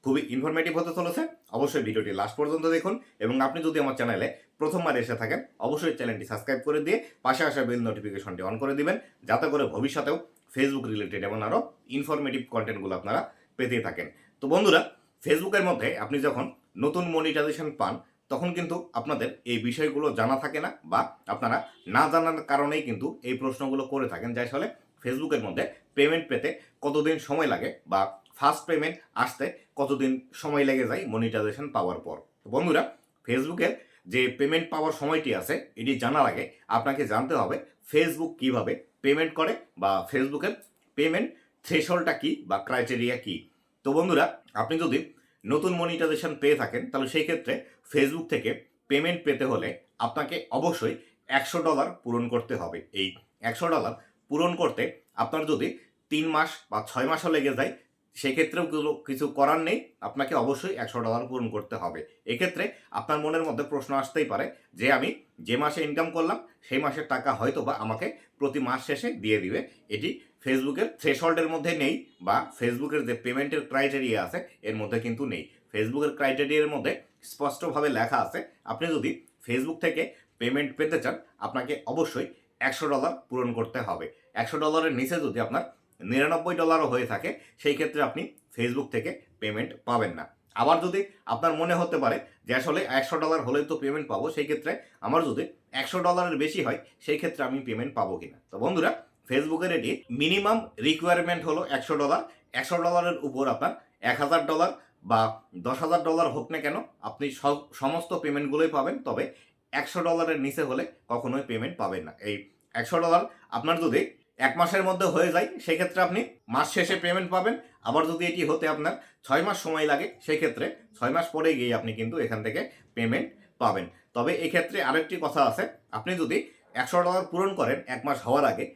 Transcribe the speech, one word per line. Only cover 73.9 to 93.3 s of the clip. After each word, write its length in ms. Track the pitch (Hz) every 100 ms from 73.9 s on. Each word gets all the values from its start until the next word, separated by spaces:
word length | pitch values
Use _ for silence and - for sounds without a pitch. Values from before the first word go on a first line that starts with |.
| 139 131 107 90
আছে, 120 | 175 - - 107
এর 80 | 107
মধ্যে 180 | 104 113
কিন্তু 180 | 117 113 135
নেই। 100 | 87 76 _ _
Facebook-এর 400 | 107 110 139 147 143
ক্রাইটেরিয়ার 540 | 135 131 139 151 151
মধ্যে 180 | 143 156 147 - _ -
স্পষ্টভাবে 580 | - 143 - 165 139 147 117
লেখা 200 | 117 127 101
আছে, 140 | 180 - _ -
আপনি 140 | - 170 151
যদি 140 | - - _ _ -
Facebook 320 | 123 147 160
থেকে 180 | 165 156 165 - _ _
পেমেন্ট 320 | 120 135 147 -
পেতে 200 | 156 165
চান, 100 | 131 - - _ -
আপনাকে 260 | 123 127 147 -
অবশ্যই 360 | 160 156 131 147 - _ _ 131
একশো 180 | 135 151
ডলার 200 | 135 156 - _
পূরণ 220 | 127 120 117
করতে 200 | 113 127 104
হবে। 180 | 85 80 - _ -
একশো 160 | 120 156
ডলারের 300 | 156 160 160 127
নিচে 160 | 131 170 143
যদি 140 | 113 107
আপনার 180 | 143 - - _ _
নিরানব্বই 560 | 92 131 151 165 170 170
ডলারও 260 | 160 165 143
হয়ে 140 | 127 120
থাকে, 180 | 104 175 - - _
সেই 140 | 147 143
ক্ষেত্রে 220 | 151 147 139
আপনি 140 | 160 - - _ -
Facebook 320 | 120 131 135
থেকে 160 | 113 160 196 _ _
পেমেন্ট 300 | 107 104 123 - -
পাবেন 240 | 120 98 82
না। 60 | 76 _ _ 107
আবার 140 | 127 165
যদি 160 | 180 190 196 - -
আপনার 180 | - 165 156
মনে 140 | 170 170
হতে 160 | 170 143
পারে 140 | 117 165 - _ -
যে 60 | 127
আসলে 200 | 143 160 185 135
একশো 180 | 135 160
ডলার 180 | 156